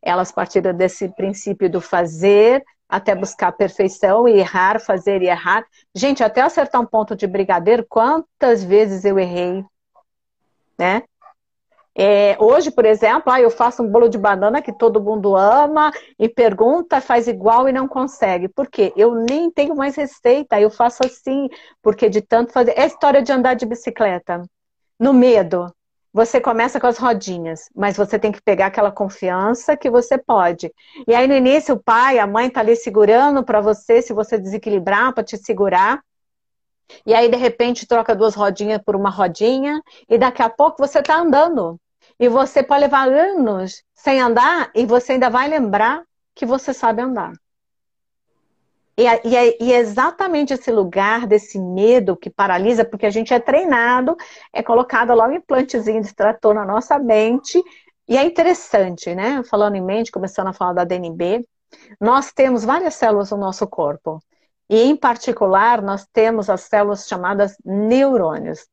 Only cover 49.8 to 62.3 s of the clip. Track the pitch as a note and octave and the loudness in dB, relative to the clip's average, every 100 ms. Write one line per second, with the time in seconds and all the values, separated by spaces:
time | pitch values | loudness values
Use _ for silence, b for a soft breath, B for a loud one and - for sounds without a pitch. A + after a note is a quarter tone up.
49.8 | A3+ G#3 C#4 E4+ F#4+ D#4 D4 C4 C4 A3+ | 2 0 -2 -2 -4 -2 -2 -4 -2 -2
50.8 | F#3+ F#3+ G3 A3+ A#3 G#3+ G#3 G3 F3+ F#3 | 0 0 0 -2 0 0 0 -10 -8 0
51.8 | G#3+ B3 G3 F3 - - G3 F3+ G3+ A#3 | 2 2 2 -6 -8 -4 -2 0 0 0
52.8 | A#3 G#3 G#3+ G3+ A3+ B3 A#3 C#4 F4+ B3 | -2 -2 -4 -4 -2 -2 2 0 2 0
53.8 | A#3 B3 B3+ E4+ B B B - A3+ A#3 | 2 0 -2 -6 B B B -10 0 0
54.8 | B3 A#3+ A#3 A#3 A3+ D#4+ _ C4 C4 B3 | 0 -2 2 2 2 -2 _ -2 -2 -4
55.8 | G#3+ A3 G3+ _ G#3 A3 A3 G#3+ G3 G#3+ | -4 -4 -6 _ -2 0 0 0 -2 -4
56.8 | B3+ C#4+ B3 G#3+ A3 B3 - F4 F4+ b | -2 -2 2 2 2 -2 -2 -2 -2 b
57.8 | b _ _ B3 D4 E4+ E4+ F4+ - A3 | b _ _ 0 0 0 0 0 0 0
58.8 | F#3 E3+ - F3+ G#3 C#4 A#3+ G#3 G#3 G3 | 0 -4 -10 -6 -4 -6 -4 -2 -2 -2
59.8 | F#3 G#3 A3+ - F#3+ - F#3+ F#3 F3+ F3+ | -4 -4 -6 -8 -8 -6 -8 -4 -4 -2
60.8 | F3 F3+ E3+ E3 E3+ A3+ A#3+ _ _ B | -4 -4 -8 -6 -4 -4 -8 _ _ B
61.8 | B G#3 G#3 C4 C#4 | B -6 0 0 -2